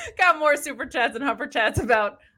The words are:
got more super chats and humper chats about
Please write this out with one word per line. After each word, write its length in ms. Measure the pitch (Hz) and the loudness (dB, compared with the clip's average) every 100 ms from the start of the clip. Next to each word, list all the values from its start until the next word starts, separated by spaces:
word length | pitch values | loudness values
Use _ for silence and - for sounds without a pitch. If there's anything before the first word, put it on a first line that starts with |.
| 659 - | -10 2
got 200 | 359 320 | 2 4
more 180 | 302 294 | 2 2
super 280 | 294 240 269 | -2 -10 -6
chats 300 | - 240 226 | -2 -2 -2
and 80 | |
humper 240 | 277 226 294 | -4 -4 -4
chats 320 | 285 220 - | -2 0 0
about 400 | 240 226 208 - _ | 2 2 2 -6 _